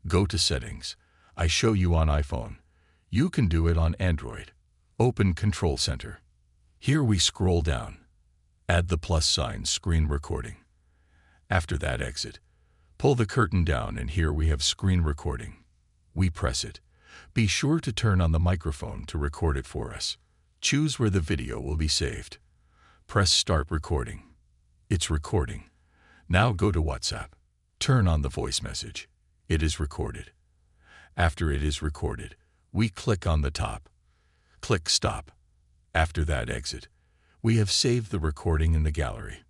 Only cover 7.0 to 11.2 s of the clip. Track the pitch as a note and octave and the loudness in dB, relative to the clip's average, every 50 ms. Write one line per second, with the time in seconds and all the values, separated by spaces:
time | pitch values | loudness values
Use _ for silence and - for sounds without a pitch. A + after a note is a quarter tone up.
7 | C#3+ A2+ G#2 F2+ - - - - F#2+ F#2 F2 E2+ D#2 D#2+ C#2 A#1 - - - - | 4 2 4 4 2 0 0 2 2 4 4 4 2 0 -2 -2 -4 -8 -14 -18
8 | _ _ _ _ _ _ _ _ _ _ _ _ _ - F2 F2 F2 F2+ F#2 D#2 | _ _ _ _ _ _ _ _ _ _ _ _ _ 2 2 2 4 2 0 -2
9 | - - F2 D#2+ - - - - C#2+ A#1+ - - G1+ - - - - F#2 E2 D#2+ | 0 0 0 2 2 2 0 0 -2 -4 -6 -6 -4 -4 -4 -4 0 2 2 4
10 | D#2 D2 D2 C#2+ - - E2+ - - - - - _ _ _ _ _ _ _ _ | 4 2 0 -4 -4 -6 -6 -6 -6 -8 -12 -16 _ _ _ _ _ _ _ _
11 | _ _ _ _ | _ _ _ _